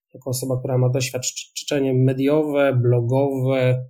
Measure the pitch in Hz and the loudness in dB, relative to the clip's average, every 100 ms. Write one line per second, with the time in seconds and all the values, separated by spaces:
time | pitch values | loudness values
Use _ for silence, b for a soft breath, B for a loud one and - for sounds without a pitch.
0 | _ - - 127 135 127 135 127 127 131 | _ -14 -8 -6 -4 -4 -2 0 2 0
1 | 127 127 - - - - - 147 135 127 | -2 -6 -8 -10 -12 -12 -4 0 2 2
2 | 131 135 135 151 151 143 139 127 120 120 | 2 2 2 2 2 2 2 2 2 2
3 | 117 131 139 135 127 131 127 127 - | 2 0 0 0 0 2 2 0 -4